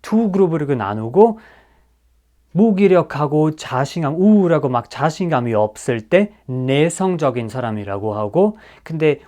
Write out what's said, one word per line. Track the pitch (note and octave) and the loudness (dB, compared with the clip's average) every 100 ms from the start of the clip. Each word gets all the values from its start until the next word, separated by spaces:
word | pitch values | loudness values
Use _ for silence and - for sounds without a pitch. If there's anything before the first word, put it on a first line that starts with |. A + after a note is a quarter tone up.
두 | - G#3+ A3+ | -2 0 0
그룹으로 | F#3+ F#3 D#3+ | 2 0 0
이렇게 | C#3+ C3 | -2 -2
나누고 | G2+ G#2+ A2+ D#3 A3+ G#3+ - _ _ _ _ _ _ _ _ _ _ E3 | -2 -4 -2 4 4 2 -12 _ _ _ _ _ _ _ _ _ _ 0
무기력하고 | A3+ F#3+ G3 F3+ D#3 C#3 D3 D3+ D#3 D#3 | 2 4 4 4 2 -4 -2 2 0 -2
자신감, | - B2+ C#3 F3 C#3+ E3 | -6 -4 -4 -4 -4 2
우울하고 | G3+ G#3+ F3 D#3 C3+ | 4 6 4 2 0
막 | B2 - | -2 -4
자신감이 | - D#3 D#3 F3+ C#3+ A#2+ | -4 -4 -2 -2 -2 0
없을 | G#2+ G#2+ - - A#2 | 0 0 -4 -6 -4
때 | G#2+ F3+ G#3 _ - | 0 0 0 _ -10
내성적인 | B2+ B2+ C#3 E3 - F#3+ F3 D3 A#2+ A2+ | -6 -2 0 0 0 -4 -2 -2 -4 -6
사람이라고 | B2+ A#2 G#2+ G2+ G2 G#2+ G#2 | -6 -6 -6 -6 -6 -6 -4
하고, | G#2+ D#3+ G#3 G#3+ - - | -4 0 0 -2 -18 -20
근데 | - D#3+ D#3 C#3+ | -12 -2 -2 -2